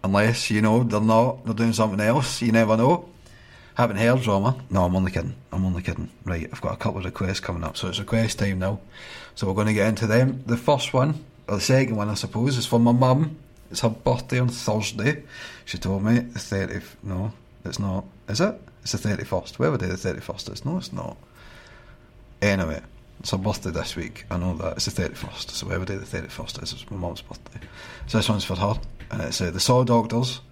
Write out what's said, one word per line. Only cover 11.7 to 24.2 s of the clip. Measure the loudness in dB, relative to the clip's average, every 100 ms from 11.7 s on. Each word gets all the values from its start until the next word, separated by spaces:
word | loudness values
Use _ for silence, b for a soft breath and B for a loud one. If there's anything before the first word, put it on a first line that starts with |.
| 4 4 0
one, | -2
I |
suppose, | -2 -4 0 0 0
is | 2
for | 4
my | 6
mum. | 6 6 4 2 -4 -18 -20 -10
It's | -2
her | -2
birthday | 0 0 0 0 0
on | 0
Thursday. | 0 -2 0 -2 -2 -2 -2 B B B B
She | -12 -6
told | -2 0
me | 4 2
the | 2 -10
thirtieth, | -4 -2 -2 -6 -10 -14
no, | -6 -4 -4 -8 -20 -12
it's | -8 -4
not. | -2 -4 -6 -16 -6
Is | 0
it? | 0 0 -14 -14
It's | -6
the | -4
thirty-first. | -2 -4 -2 -4 -4 -2
Whatever | 0 0
day | -4
the | -4
thirty-first | -4 -6 -8 -10 -10
is. | -8
No, | -6 -6
it's | -6
not. | -10 -10 -12 B B B B B B B B B -20 -20 -2
Anyway, | 0 2 -2 -6 -10 -20 -20 -14
it's | -4
her | -2
birthday | -2 -2 -4
this | -4 -6 -8
week. | -10 -12